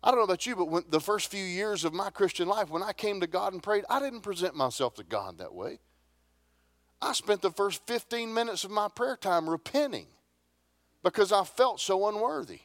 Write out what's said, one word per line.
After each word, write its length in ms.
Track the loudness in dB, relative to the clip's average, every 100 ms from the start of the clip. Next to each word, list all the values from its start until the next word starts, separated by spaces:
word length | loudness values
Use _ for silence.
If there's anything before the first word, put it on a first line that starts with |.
I 80 | 6
don't 80 | 4
know 60 | 4
about 200 | 2 0
you, 100 | -2
but 140 | 0
when, 140 | 0 2
the 120 | 0
first 300 | 2 -2 -2
few 120 | -6
years 400 | -6 -2 -2 -2
of 80 | -2
my 200 | -2 -6
Christian 360 | 0 0 2 0
life, 220 | 0 0
when 140 | -2
I 100 | -4
came 260 | -4 -4 -2
to 80 | -2
God 260 | 0 -2
and 100 | -4
prayed, 200 | 0 0 2
I 100 | 0
didn't 220 | 0 -6
present 340 | -8 -2 -2 0
myself 380 | -2 2 -2 -2
to 80 |
God 360 | -6 -4 -4 -12
that 160 | -14 -10
way. 240 | -10 -10 _ _ _ _ _ _ _ _ _ _ _ _
I 120 | -2
spent 280 | -2 0 2
the 80 | 2
first 360 | 2 0 0 -4
fifteen 460 | -6 -2 -4 -2
minutes 300 | -2 -2 -2
of 60 | -2
my 200 | -2 -2
prayer 280 | -2 -4 -2
time 320 | 2 2 2
repenting 580 | -4 0 0 0 -2 -10 _ _ _ _ _ _ _ _ _
because 280 | 0 4 4
I 140 | 6 2
felt 360 | 4 2 4
so 260 | 0 2 2
unworthy. 520 | 0 -2 -2 -6 -12